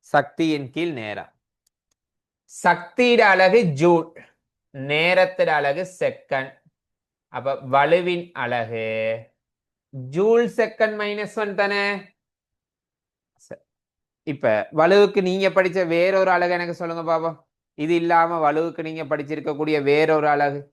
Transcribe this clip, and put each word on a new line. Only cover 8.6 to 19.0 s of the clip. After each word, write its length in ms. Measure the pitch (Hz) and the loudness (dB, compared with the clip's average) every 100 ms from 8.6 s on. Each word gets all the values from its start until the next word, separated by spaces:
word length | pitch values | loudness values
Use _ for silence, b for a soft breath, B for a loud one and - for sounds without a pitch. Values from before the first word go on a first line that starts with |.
| 113 117 110 110 110 113 113 _ _ _ _ _ _ 135 127 | -6 -6 -6 -4 -4 -6 -10 _ _ _ _ _ _ -16 -8
ஜூல் 320 | 151 214 233 240 - | -2 2 2 0 -2
செகண்ட் 380 | 220 - 220 214 | -4 0 -4 -2
மைனஸ் 360 | 208 208 202 220 | -6 -6 -8 -6
ஒன் 120 | 208 196 | -6 -2
தானே? 240 | 202 202 202 202 196 _ _ _ _ _ _ _ _ _ _ _ _ _ _ | -2 -2 -2 -6 -12 _ _ _ _ _ _ _ _ _ _ _ _ _ _
சரி. 160 | - _ _ _ _ _ _ - | -20 _ _ _ _ _ _ -12
இப்ப 200 | 139 120 107 98 - | -2 0 0 0 0
வலுவுக்கு 420 | 165 196 202 202 185 | 4 6 4 2 -2
நீங்க 200 | 190 190 190 | 0 2 2
படிச்ச 300 | 185 180 175 | 0 0 0
வேறொரு 380 | 170 180 190 185 | 2 2 2 2
அலகு 220 | 180 175 175 | 2 0 -2
எனக்கு 180 | 175 170 | -4 -8
சொல்லுங்க 240 | 175 165 160 | -8 -6 -2
பாப்போம். 260 | 165 165 165 _ _ _ - | -2 -2 -8 _ _ _ -8
இது 120 | 151 170 | -2 0
இல்லாம 380 | 170 170 165 170 | 2 2 2 2
வலுவுக்கு 400 | 151 151 165 151 160 | 0 0 -4 -6 -10
நீங்க 160 | 160 | -8